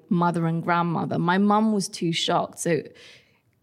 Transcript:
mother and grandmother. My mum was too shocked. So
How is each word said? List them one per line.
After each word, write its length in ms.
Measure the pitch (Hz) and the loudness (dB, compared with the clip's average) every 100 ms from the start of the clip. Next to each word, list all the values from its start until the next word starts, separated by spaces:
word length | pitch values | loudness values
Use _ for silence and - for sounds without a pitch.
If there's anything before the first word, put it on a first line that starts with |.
| - | -4
mother 360 | 175 175 170 165 | 0 0 0 -2
and 160 | 165 | -2
grandmother. 540 | 165 170 170 156 131 131 | 0 0 0 -2 -2 -2
My 220 | 165 185 | 0 2
mum 340 | 202 208 220 | 4 4 2
was 140 | 208 185 | 0 -2
too 260 | - 170 | -4 -2
shocked. 460 | 165 180 170 180 - | -2 0 0 -2 -4
So 240 | 175 156 - - - - _ _ _ _ | -2 -2 -2 -18 -20 -20 _ _ _ _